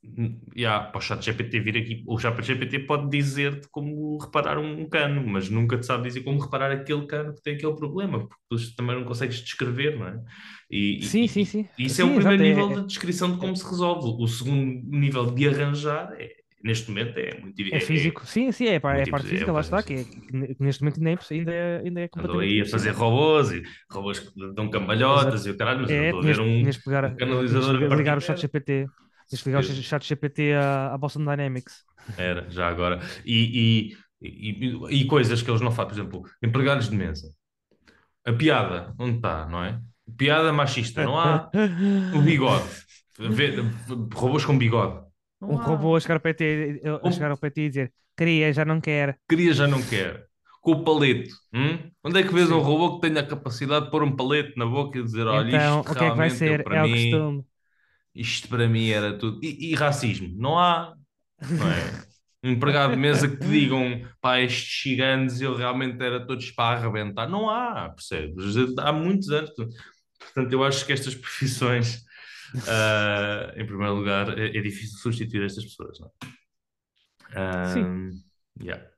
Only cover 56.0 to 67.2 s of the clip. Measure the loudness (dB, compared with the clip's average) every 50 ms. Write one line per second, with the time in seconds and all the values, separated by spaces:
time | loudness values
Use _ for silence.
56 | 2 2 4 4 2 2 2 2 2 2 2 2 0 0 2 4 4 4 4 4
57 | 4 4 4 4 2 0 -2 -4 -6 _ _ _ _ _ _ _ _ _ _ _
58 | _ _ _ -10 -6 -6 -6 -6 -6 -4 0 2 4 4 4 4 4 2 2 2
59 | 2 0 -2 -2 -4 -4 -4 -4 -8 -8 -8 -6 -4 -2 0 2 2 2 2 2
60 | 0 -2 -2 -2 -4 -8 -6 -4 -2 0 2 4 4 4 4 2 -2 -8 -14 -20
61 | -20 _ _ _ _ _ _ _ -6 -4 -2 0 2 2 0 0 -2 -4 -8 -10
62 | -14 _ _ _ _ _ _ _ -2 0 0 2 2 4 4 4 4 4 2 4
63 | 4 4 4 4 4 2 0 -2 -2 2 4 4 4 4 2 0 0 -2 -2 -6
64 | -10 -14 -18 _ 2 4 6 6 4 2 0 -2 -4 -6 -8 -6 -4 -2 0 2
65 | 2 2 2 2 2 0 -2 -2 -2 -2 -2 -2 -2 -2 -2 -2 -4 -4 -4 -4
66 | -4 -4 -4 -4 -4 -6 -8 -8 -8 -10 -4 0 2 2 2 0 0 -2 -2 -2
67 | -4 -4 -4 -6